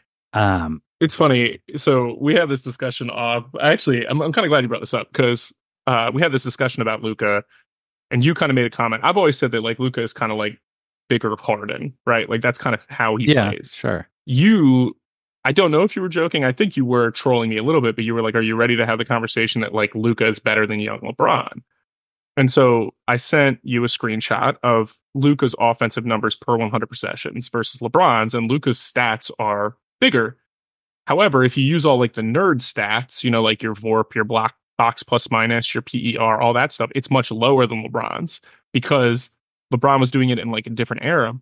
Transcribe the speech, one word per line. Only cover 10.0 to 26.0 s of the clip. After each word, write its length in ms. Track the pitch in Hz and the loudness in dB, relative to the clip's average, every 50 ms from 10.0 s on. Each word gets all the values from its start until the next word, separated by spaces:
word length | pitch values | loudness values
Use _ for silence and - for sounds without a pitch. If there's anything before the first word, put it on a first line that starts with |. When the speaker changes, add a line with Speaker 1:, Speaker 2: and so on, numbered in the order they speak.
Speaker 2:
is 140 | 113 107 - | -6 -6 -4
kinda 200 | - 117 113 107 | -4 -4 -2 -2
like 240 | 107 107 107 110 - _ _ _ _ _ _ _ _ _ - | -2 -4 -4 -6 -10 _ _ _ _ _ _ _ _ _ 0
bigger 240 | 120 117 - 110 104 - | 0 0 0 -2 -4 -4
Harden, 540 | - - 110 104 107 104 - - - 143 - _ - | -2 -4 -4 -4 -4 -8 -8 -8 -8 -12 -12 _ -2
right? 240 | 123 120 113 104 - | 0 0 0 0 -2
Like, 100 | 113 113 | -4 -2
that's 160 | 110 123 120 | -2 -2 -2
kind 160 | - - 135 113 | -2 -4 -4 -4
of 80 | 107 _ - | -4 _ -10
how 280 | - - 120 110 110 | -4 -2 0 0 0
he 100 | 113 117 | 0 2
Speaker 1:
Yeah, 240 | 143 151 135 104 101 | 2 4 4 4 0
Speaker 2:
plays. 220 | 107 - - - - | -2 -6 -10 -16 -14
Speaker 1:
sure. 340 | - - 123 104 85 - _ _ _ - | -6 -4 -4 -4 -4 -8 _ _ _ -8
Speaker 2:
You, 720 | - 131 127 165 208 226 202 156 135 127 127 127 117 - _ _ _ _ _ _ _ _ _ - | -4 0 2 4 4 4 6 6 4 4 4 2 0 -4 _ _ _ _ _ _ _ _ _ -4
I 60 | 131 | 0
don't 220 | 135 196 196 170 151 | 2 4 2 4 4
know 100 | 151 190 | 4 2
if 140 | 214 - | 2 0
you 60 | 202 185 | -2 -6
were 60 | 185 | -4
joking. 360 | 160 175 160 170 - 160 139 | -2 -2 -2 0 0 0 0
I 80 | 127 127 | 0 0
think 240 | - 214 196 - | 0 -2 -2 0
you 80 | 143 131 | -2 0
were 260 | 120 123 120 120 117 | 2 2 2 2 0
trolling 400 | 113 - - 135 127 120 117 113 | -2 -2 0 2 2 2 2 0
me 60 | 110 | -2
a 80 | 107 110 | -2 0
little 160 | 139 160 156 | 2 2 2
bit, 160 | 123 117 110 | 2 0 -2
but 80 | - 113 | -2 -4
you 100 | 113 117 | -4 -2
were 80 | 117 110 | -2 -2
like, 140 | 110 110 | 0 0
"Are 40 | 117 | 0
you 140 | 113 110 113 | 0 0 0
ready 220 | 113 117 120 120 | 2 2 2 2
to 100 | 113 117 | 2 2
have 120 | 117 113 110 | 0 0 -2
the 60 | 107 | -2
conversation 560 | - 131 117 113 110 - 123 113 110 - 117 110 | -2 -2 -2 -2 -2 -2 -2 -2 -2 -2 -2 -4
that, 120 | 101 101 | -2 -2
like, 200 | 110 104 101 - | -2 -2 -2 -2
Luka 300 | 113 110 117 117 - 117 | -2 0 0 0 2 2
is 120 | 113 107 - | 0 0 0
better 280 | - 113 107 107 107 | 0 0 2 2 0
than 120 | 101 107 104 | 0 -2 -4
young 220 | 104 107 107 - | -4 -6 -6 -8
LeBron?" 640 | - 110 123 - - - - 127 - - - - - _ _ _ _ _ _ _ _ _ _ _ _ _ - | -10 -10 -2 0 2 2 2 0 -2 -6 -10 -16 -20 _ _ _ _ _ _ _ _ _ _ _ _ _ -2
And 140 | - 135 127 | 2 2 4
so 440 | - 147 135 127 120 117 110 - - _ - - | 6 6 6 6 6 4 0 -2 -8 _ -4 -2
I 80 | 120 | -2
sent 420 | 123 - - - 151 143 139 123 - - | -2 -2 0 2 4 4 4 2 -2 -6
you 200 | 131 123 120 120 | -4 -2 0 0
a 60 | 117 | 0
screenshot 680 | - - - 117 110 110 - - 113 - - 131 139 - - | -2 -2 -4 -4 -4 -4 -2 -2 -2 0 0 0 -2 0 0
of 340 | 123 117 113 110 104 - - _ _ - | 2 2 2 2 -2 -6 -20 _ _ -4
Luka's 420 | 139 135 143 147 131 143 123 - - | 0 2 2 2 2 0 -2 0 2
offensive 480 | 117 117 117 - 120 113 - 123 | 2 2 2 2 -2 -2 -2 -4